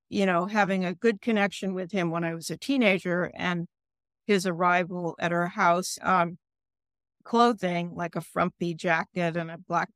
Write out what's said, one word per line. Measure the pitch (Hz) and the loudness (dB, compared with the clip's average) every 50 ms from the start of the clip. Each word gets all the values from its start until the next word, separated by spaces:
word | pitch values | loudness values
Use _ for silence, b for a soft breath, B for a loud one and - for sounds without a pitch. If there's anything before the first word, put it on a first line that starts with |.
| _ _ | _ _
you | - 202 196 | 0 2 2
know, | 190 175 170 175 | 4 2 2 0
having | 202 214 214 202 175 196 190 185 | 2 2 2 2 2 2 0 0
a | 175 180 | -2 -4
good | - - 226 208 202 | 0 0 0 0 0
connection | - 240 220 208 202 196 - - 202 196 185 | -2 0 2 2 2 0 -2 -4 -6 -4 -4
with | 185 185 175 208 | -6 -6 -4 -2
him | 190 170 165 | 0 0 0
when | 160 170 170 | 0 -2 -2
I | 165 165 | -4 -4
was | 165 151 - | -6 -8 -8
a | 160 | -10
teenager | - - - 277 262 233 196 190 175 - 180 170 180 170 - - | -6 -2 0 2 4 4 4 4 2 0 -2 -2 -2 -2 -4 -6
and | - - 180 175 170 170 - _ _ _ _ _ _ _ _ _ _ _ | -4 -4 -2 -2 -2 -6 -8 _ _ _ _ _ _ _ _ _ _ _
his | - 208 185 185 | 0 0 2 2
arrival | 185 170 160 185 175 175 180 180 175 185 180 175 165 - - | 0 0 2 2 4 4 2 2 -2 -4 -6 -6 -6 -4 -4
at | 180 170 | -2 0
our | 170 170 175 | 0 0 -2
house, | 180 - 214 190 175 170 185 185 - - - | -2 0 2 4 4 4 2 0 -4 -8 -4
um, | - 185 185 180 170 170 175 - _ _ _ _ _ _ _ _ _ _ _ _ _ _ _ _ _ | 0 2 2 2 2 0 -4 -10 _ _ _ _ _ _ _ _ _ _ _ _ _ _ _ _ _
clothing, | - 233 233 240 240 240 196 185 180 175 170 175 175 170 | -2 2 4 4 4 2 0 -2 -2 -2 -2 -4 -6 -6
like | 165 175 170 - | -6 -8 -6 -6
a | 170 | -8
frumpy | - - - 175 170 180 - _ 180 175 165 | -10 -6 -2 -2 -2 -2 -2 _ -4 -4 -4
jacket | - - 180 165 165 220 - _ 180 175 165 160 | -4 0 0 0 0 -2 -4 _ -2 -2 -2 -2
and | 170 165 160 | -4 -6 -6
a | 165 | -10
black | 165 185 - 170 165 170 - _ | -16 -8 -4 -2 -2 -2 -4 _